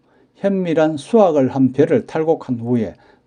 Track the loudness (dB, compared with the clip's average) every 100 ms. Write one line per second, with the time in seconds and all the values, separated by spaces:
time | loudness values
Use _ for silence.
0 | _ _ _ _ -4 -2 -2 0 0 -2
1 | 0 2 4 2 0 2 0 2 2 0
2 | -2 -4 -2 -2 -4 -8 -4 -2 -4 -8
3 | _ _